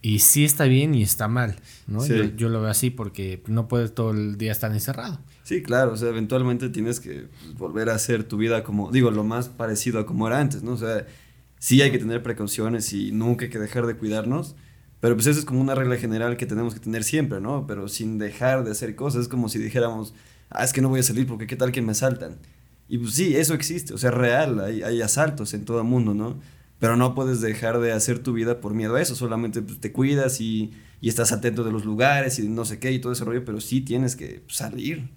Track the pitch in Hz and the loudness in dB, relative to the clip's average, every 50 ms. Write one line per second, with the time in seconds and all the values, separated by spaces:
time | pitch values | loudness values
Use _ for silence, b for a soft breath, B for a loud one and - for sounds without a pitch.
0 | - 113 107 104 - - - 147 147 147 143 - 156 131 127 131 143 156 151 123 | 0 2 4 8 8 8 8 8 6 4 4 4 6 6 6 6 6 4 4 4
1 | 104 92 - - 110 107 117 123 123 107 95 - B B B B B B 104 107 | 4 2 2 0 0 0 0 0 0 -2 -4 -8 B B B B B B -4 -2
2 | 131 147 117 110 107 104 104 107 117 113 113 113 110 107 104 - - 123 123 127 | 0 2 2 2 2 0 0 -2 -2 0 0 0 0 0 0 0 0 0 -2 -2
3 | 110 101 - - 98 95 92 92 - 107 110 113 113 110 123 120 117 110 - - | -10 -10 -8 -8 -8 -8 -8 -8 -6 -2 0 0 0 2 0 0 0 0 -2 -2
4 | 113 113 107 107 104 104 104 101 110 110 110 - - 110 107 107 107 - 127 - | 0 0 0 0 0 -2 -4 -4 -2 -2 -2 -2 -2 -2 -2 -2 -2 -2 -6 -6
5 | 233 233 165 - - b b b b - 101 180 - - 120 127 135 123 113 110 | -6 -8 -8 -10 -12 b b b b -4 -4 -4 -2 2 2 4 4 4 2 0
6 | 120 117 117 113 110 107 131 127 131 123 123 120 131 123 104 - 107 117 120 120 | -2 -2 0 -2 -2 0 0 2 2 2 0 0 -2 -4 -4 -2 -2 -2 -2 -4
7 | - - 71 71 58 - B B B 80 78 - 92 85 78 107 110 117 113 107 | -6 -10 -12 -12 -14 -16 B B B -16 -12 -10 -8 -6 -4 -2 0 0 0 0
8 | - - 120 110 107 107 113 104 110 113 117 110 110 - 104 104 101 82 113 131 | 0 0 0 0 0 -2 -2 0 2 2 2 0 0 0 -2 -2 -2 2 4 6
9 | 123 117 110 104 104 107 113 123 123 127 - - 117 113 110 107 - 123 113 110 | 6 6 4 2 0 0 0 -2 -4 -6 -6 -6 -4 -2 -2 -2 -2 -2 0 -2
10 | 104 110 - 117 110 113 117 135 147 139 143 98 98 117 123 107 117 110 113 104 | -2 -2 -2 -2 0 2 2 2 2 2 0 -2 -4 -4 -4 -4 -2 -2 -2 -4
11 | 107 B B B B B B B B B _ _ - - 120 135 139 135 123 120 | -4 B B B B B B B B B _ _ 0 6 6 8 8 6 4 2
12 | 107 110 113 117 117 123 110 107 107 101 - - 107 113 117 113 104 - 101 98 | 0 0 -2 -2 -4 -4 -6 -4 -4 -4 -2 -2 -2 -2 0 -2 -2 -4 -4 -4
13 | 101 101 104 107 110 120 120 117 123 123 117 113 107 104 - 123 117 117 113 113 | -4 -2 -2 0 2 2 2 0 0 -6 -4 -6 -6 -4 -2 -2 -2 -2 -2 -4
14 | 110 107 107 110 107 117 131 160 - - - b b b b b b b b - | -4 -2 -2 -2 -2 -2 -2 -2 -4 -6 -12 b b b b b b b b 0
15 | - 117 120 107 110 143 147 151 - - 127 131 131 135 135 135 131 127 123 117 | 2 4 4 4 4 4 4 2 0 0 0 2 2 2 2 2 2 0 0 0
16 | - 117 110 110 113 120 120 120 123 - 110 107 120 117 107 110 - 110 110 113 | -2 -2 -2 0 0 -2 -2 -2 -4 -4 -2 -2 -2 -2 -4 -6 -8 -6 -4 -4
17 | 107 - - 156 143 - 104 95 98 110 143 143 - 143 104 98 95 101 - - | -2 0 0 0 0 0 -2 -4 -4 -4 -4 -4 -4 -6 -6 -6 -6 -8 -6 -6
18 | 113 110 110 107 107 101 101 - 123 127 131 131 123 110 107 - 127 120 104 - | -6 -4 -4 -4 -4 -6 -4 0 0 2 2 2 0 -2 -4 -4 -6 -6 -6 -4
19 | 131 143 120 120 123 120 131 127 120 110 110 113 110 110 117 127 120 117 113 113 | -4 -2 0 0 -2 -2 -2 -2 -2 0 -2 -4 -4 -2 0 0 0 0 0 -6
20 | 107 107 b b b b b b b b - - 117 123 - 131 131 131 131 131 | -10 -10 b b b b b b b b -4 -2 -2 0 2 2 2 4 4 2
21 | 123 - 107 117 131 131 120 107 113 110 131 - 127 127 123 127 120 110 107 - | 2 2 2 0 0 -2 -2 -6 -8 -8 -2 -2 0 0 0 -2 -2 -2 0 0
22 | 135 131 123 - 85 80 80 - b b b b b b b b b _ - 120 | 0 0 0 -2 -6 -12 -12 -16 b b b b b b b b b _ -4 -4
23 | 120 113 107 139 185 180 - - 160 143 165 - 147 - 165 175 - - 107 104 | -4 0 0 2 2 4 4 4 4 2 0 0 -2 -4 -4 -6 -8 -8 -6 0
24 | 131 123 117 127 127 120 120 135 156 139 120 107 95 101 113 107 85 107 120 117 | 0 2 2 4 4 4 4 4 4 2 0 -2 -2 -2 -4 -4 -2 -2 0 0
25 | 110 104 - 139 151 156 143 143 107 104 - 104 104 101 117 117 113 117 127 127 | 0 0 2 2 2 2 0 -4 -6 -6 -6 -8 -6 -2 -2 0 2 2 2 4
26 | 120 110 101 104 107 117 127 - B B B B B B B _ - 113 117 120 | 4 2 2 0 -2 -4 -6 -10 B B B B B B B _ 2 4 4 4
27 | 123 127 127 135 131 131 127 113 113 110 107 107 120 113 113 120 117 117 110 107 | 4 2 2 0 0 0 0 0 0 -2 -2 -2 -2 0 0 2 2 2 2 2
28 | 107 - 123 - 143 135 120 113 113 117 120 120 - 104 107 113 110 107 117 135 | 0 0 0 -2 -2 -2 -2 0 0 0 -2 -2 -2 -4 -2 -2 0 0 2 0
29 | 175 - 127 127 127 117 113 113 117 113 107 117 107 98 104 - - 107 - - | 0 0 -2 -4 -4 -4 -2 -2 -2 -4 -4 -6 -6 -8 -10 -8 -8 -8 -2 0
30 | 131 135 143 139 139 131 127 - 113 113 110 107 110 104 B B B B B B | 2 2 4 2 2 0 0 -2 -2 -2 0 -2 -2 -4 B B B B B B
31 | - 113 107 113 117 110 123 104 110 120 107 113 117 113 107 110 104 110 107 107 | -2 -2 0 2 2 2 0 2 0 0 0 0 -2 -2 -2 -2 -2 -2 0 4
32 | 123 139 143 139 135 127 127 - 110 104 110 113 113 110 110 - - 127 131 127 | 4 4 4 4 2 0 -2 -2 -2 -2 -2 -2 -4 -4 -6 -4 -2 -2 -2 0
33 | 127 123 123 120 113 107 117 127 123 120 104 110 - - - 135 131 - 117 123 | -2 -2 -4 -2 -2 -2 -2 -4 -4 -4 -6 -6 -6 -2 -2 -2 0 0 0 0
34 | 131 123 127 - - 58 - - - - - - - - - 123 123 139 165 160 | 0 0 -2 -4 -10 -14 -14 -14 -14 -8 -8 -6 -6 -6 -8 -6 -6 -6 -6 -6
35 | 127 131 - | -10 -12 -14